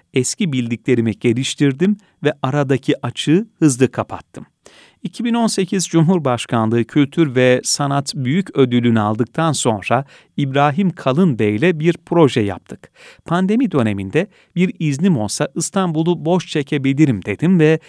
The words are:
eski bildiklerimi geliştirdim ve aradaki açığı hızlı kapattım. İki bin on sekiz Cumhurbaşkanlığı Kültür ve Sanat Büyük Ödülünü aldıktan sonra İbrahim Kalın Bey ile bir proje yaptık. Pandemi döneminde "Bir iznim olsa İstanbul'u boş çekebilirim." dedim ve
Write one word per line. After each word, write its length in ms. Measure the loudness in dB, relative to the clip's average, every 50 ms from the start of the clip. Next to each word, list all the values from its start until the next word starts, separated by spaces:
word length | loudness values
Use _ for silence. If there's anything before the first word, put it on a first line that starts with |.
| _ _ -4
eski 380 | -4 -2 -2 -4 -4 -4 -2
bildiklerimi 640 | -2 -2 -2 -4 -6 -4 -2 0 0 2 2 0 -2 0
geliştirdim 800 | 0 0 0 0 -2 -4 -2 0 0 0 0 0 0 0 0 -2 _ _ _ _ -4
ve 80 | -4 -2 -2
aradaki 640 | -4 -2 -2 -2 0 0 -2 -2 0 -2 -2 -2 -4
açığı 420 | -8 -8 -6 0 0 0 0 0 -4 _ _
hızlı 320 | 2 2 2 2 0 0
kapattım. 560 | 0 -4 -8 -8 -10 -14 -16 _ -20 -20 -20 -20 _ _ _ -20 -20 -20 -20 _ _ _
İki 220 | -12 -12 -8 -6 -4
bin 100 | -2 0
on 120 | 0 0
sekiz 400 | 0 0 -2 -2 -2 -2 -4 -2 0
Cumhurbaşkanlığı 960 | 2 2 4 4 2 2 0 -2 -2 -2 -2 -2 -2 0 0 2 2 0 0
Kültür 500 | 0 2 0 0 2 2 0 0 0 2
ve 260 | 2 4 4 4 2 0
Sanat 500 | -4 -4 -4 -2 -2 -2 -2 -4 -4 -6
Büyük 420 | -6 -4 -2 -2 -2 -2 -2 0
Ödülünü 440 | 0 2 2 2 2 2 2 2 2
aldıktan 520 | 2 0 0 -2 -4 -4 -4 -2 -2 -2
sonra 520 | -2 0 0 -2 -2 -2 -2 -2 -2 -2 -2 -4 -12 -20 _ _ _
İbrahim 540 | -4 -4 -2 0 2 2 2 2 0 -2 -2
Kalın 480 | -2 -2 -4 -2 0 2 2 2 2 2
Bey 180 | 0 0 0
ile 240 | 2 0 0 0 0
bir 160 | 0 -2 -2 -2 _
proje 340 | -2 2 4 4 4 4 0
yaptık. 500 | -2 -2 -4 -8 -12 -16 -18 -18 -18 _ _ _ -20 -20 -20 _ _
Pandemi 460 | -4 -2 -2 0 0 0 0 0 0
döneminde 560 | 0 0 0 0 0 -2 -6 -2 -2 -2 -2 -2 _ _ _ _ _
"Bir 180 | -2 -2 -2 -2 -2
iznim 400 | -2 -2 -2 0 0 2 2 0
olsa 300 | 0 -4 -4 -4 -6 -4 -4
İstanbul'u 720 | -6 -8 -4 -4 -2 -2 -2 -2 -2 0 0 -2 -2 -2
boş 240 | -2 -2 -2 -2 -4
çekebilirim." 760 | -4 -6 -4 -2 -4 -2 -2 0 2 2 2 2 2 -2 -4
dedim 360 | -6 -4 -2 0 2 4 4
ve 180 | 4 4 2 0 -2